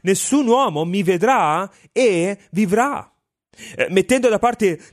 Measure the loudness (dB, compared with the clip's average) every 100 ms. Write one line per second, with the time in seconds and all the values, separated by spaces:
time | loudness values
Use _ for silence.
0 | -2 -2 0 0 2 2 2 -2 -4 -2
1 | 0 0 2 2 0 -2 -6 _ _ 0
2 | 0 2 -2 -6 _ -2 0 0 0 -4
3 | -12 _ _ _ _ -20 -10 -6 -2 0
4 | 2 2 2 2 0 0 -2 -2 -8